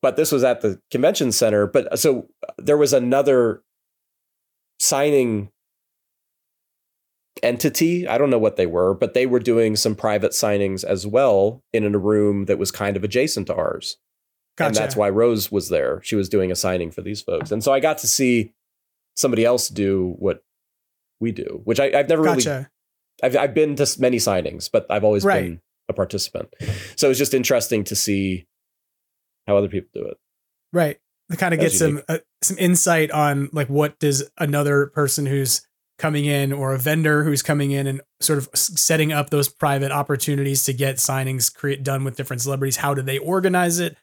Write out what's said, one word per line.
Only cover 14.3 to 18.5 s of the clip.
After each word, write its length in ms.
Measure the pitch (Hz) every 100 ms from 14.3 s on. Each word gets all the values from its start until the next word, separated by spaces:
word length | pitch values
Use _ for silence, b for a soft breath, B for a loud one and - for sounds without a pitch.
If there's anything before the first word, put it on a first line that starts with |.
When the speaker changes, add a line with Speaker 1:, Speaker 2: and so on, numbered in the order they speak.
| _ _ -
Speaker 1:
And 160 | 156
Speaker 2:
Gotcha. 40 | 107
Speaker 1:
that's 160 | 107 107
why 120 | 104
Rose 420 | 98 120 113 98
was 200 | 104 85
there. 300 | 82 65 80
She 100 | -
was 140 | 107 95
doing 240 | 104 92
a 20 |
signing 360 | 90 95 92 85
for 100 | 80
these 220 | 92 104
folks. 280 | - 85 78
And 140 | 107
so 80 | 110
I 80 | 135
got 160 | 156 151
to 80 | -
see 460 | - 131 120 107